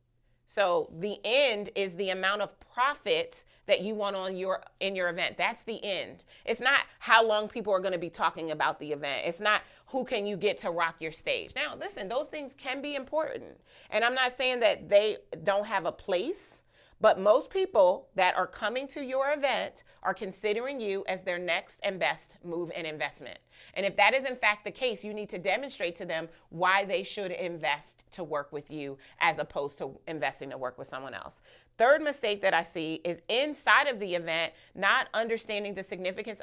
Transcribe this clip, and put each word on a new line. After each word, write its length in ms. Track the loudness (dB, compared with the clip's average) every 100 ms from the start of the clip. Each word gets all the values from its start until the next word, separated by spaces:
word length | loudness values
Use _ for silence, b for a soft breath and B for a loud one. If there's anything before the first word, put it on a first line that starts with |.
| _ _ _ _ _
So 440 | 2 4 2 0
the 280 | -4 -6 -4
end 460 | 2 4 4 2 -2
is 220 | -2 -2 -2
the 140 | -2
amount 320 | 0 0 0
of 160 | -4 -6
profit 840 | -8 0 0 0 2 2 0 -8 b b 0
that 140 | 2
you 160 | 2 -2
want 200 | -2 -2
on 180 | -4 -4
your, 260 | -2 -2 -6 _
in 120 | -4 0
your 120 | -2
event. 280 | 0 -2 0
That's 260 | -2 -2
the 180 | -8 -6
end. 400 | -4 -4 -6 -12 b b -4
It's 140 | -2
not 240 | 2 0 -2 b
how 240 | 4 6
long 240 | 6 2 0
people 240 | -4 0
are 60 | 0
gonna 160 | 2 -2
be 120 | -4
talking 420 | -2 -2 -2 -4
about 280 | 0 0 0
the 120 | -6
event. 340 | -4 -4 -2 -4
It's 140 | -2
not 200 | 0 0 b b -8
who 160 | -6
can 220 | -2 -2 -2
you 100 | 0
get 220 | 0 0
to 100 | -2
rock 240 | 0 0 -2
your 120 | -8
stage. 400 | -6 -4 -4 -4 -6
Now, 200 | -6 -6
listen, 340 | -10 -8 -4
those 180 | -4 -4
things 260 | -8 -12 -10
can 260 | -8 -6
be 140 | -6 -8
important. 640 | -4 -4 -4 -6 -12 -18 b b b
And 140 | 0
I'm 120 | 2 2
not 180 | 0
saying 260 | 0 0 4
that 300 | 4 2 4
they 280 | 6 6 0 -8 -4 0
don't 200 | 0 0
have 200 | -2 -2
a 60 |
place, 720 | -4 0 0 0 -4 -10 -16 b b b b
but 200 | 4 6
most 300 | 6 6 4
people 580 | -2 2 6 6 6 -2 2
that 200 | 2 4
are 120 | 0
coming 400 | -2 -4 -4 -6
to 140 | -8
your 280 | -4 0 0
event 520 | 2 2 0 -2 -8 b b
are 120 | -4 -4
considering 640 | -6 -4 0 0 -2 -4
you 240 | -2 -2 -2
as 140 | -4
their 140 | -4 -4
next 420 | 0 -2 -2 -6
and 160 | -6 0
best 380 | 0 0 -8 -16
move 280 | -8 -6 -6
and 140 | -6 -8
investment. 500 | -4 -6 -6 -16 -18 _ B B -4
And 100 | 0
if 100 | 4
that 160 | 6 4
is 100 | 0
in 100 | 0
fact 280 | 0 0
the 80 | -4
case, 320 | -4 -4 -4
you 100 | -6
need 160 | -8 -8
to 80 | -4
demonstrate 580 | 0 0 -2 -4 -6 -4
to 80 | -6
them 220 | -4 -6 b b
why 360 | 0 4 4 4
they 180 | -2
should 280 | -2 -6 -6
invest 800 | -4 -6 -4 -2 -4 -6 -18 _
to 100 | -12
work 280 | -6 -6 -6
with 200 | -10 -10
you 260 | -10 -8 -10 b b
as 180 | 2 2
opposed 380 | -4 -4 -6 -6
to 220 | -10 -10 -10
investing 420 | -4 -4 -4 -10
to 80 | -8
work 200 | -8 -8
with 100 | -10
someone 260 | -10 -10
else. 280 | -12 -14 -16 b b b 4
Third 240 | 8 8
mistake 400 | 4 -2 -2 2
that 140 | 2 2
I 80 |
see 320 | 0 -4 -4 -4
is 180 | -4 -6 -2
inside 580 | 0 0 2 6 6 6
of 120 | -2
the 160 | -4 -4
event, 380 | -2 -2 -2 b b
not 360 | -2 2 2 0
understanding 640 | -2 -2 -4 -4 -6 -4 -8
the 80 |
significance 560 | -10 -6 -6 -6 -10 -8